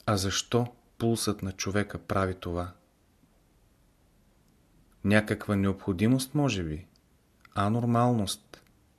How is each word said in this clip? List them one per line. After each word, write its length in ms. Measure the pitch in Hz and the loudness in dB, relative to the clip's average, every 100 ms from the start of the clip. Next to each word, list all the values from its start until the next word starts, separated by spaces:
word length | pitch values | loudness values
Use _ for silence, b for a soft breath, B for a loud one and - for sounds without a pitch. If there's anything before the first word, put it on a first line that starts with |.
| - | -2
А 120 | 101 | 0
защо 500 | 95 - - 120 120 - _ - | 0 -2 0 0 0 -6 _ -4
пулсът 460 | 117 113 - 101 | 0 0 0 -2
на 80 | 98 | -4
човека 460 | 92 - 101 101 - | -6 -4 -2 -2 -6
прави 360 | - 98 95 | -4 0 0
това? 400 | 92 90 87 87 - _ _ _ _ _ _ _ _ _ _ _ _ _ _ _ _ _ _ _ _ _ _ | -2 -6 -4 -6 -10 _ _ _ _ _ _ _ _ _ _ _ _ _ _ _ _ _ _ _ _ _ _
Някаква 520 | 98 107 107 104 - 101 | 2 2 2 -2 0 0
необходимост, 800 | 98 95 - 90 107 131 131 151 | 2 0 -2 0 2 2 0 0
може 280 | 139 104 | 0 0
би? 220 | 82 76 85 _ _ _ _ _ - - | -4 -6 -10 _ _ _ _ _ -10 -2
Анормалност? 1080 | 101 117 117 117 123 120 95 - _ - _ _ _ | 0 0 2 4 4 2 0 -4 _ -20 _ _ _